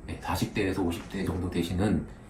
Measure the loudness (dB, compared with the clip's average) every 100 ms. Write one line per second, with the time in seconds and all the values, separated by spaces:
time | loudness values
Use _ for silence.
0 | -4 -6 -2 0 0 2 2 2 0 -2
1 | -4 -4 0 0 0 0 0 2 4 4
2 | 0 -10 -16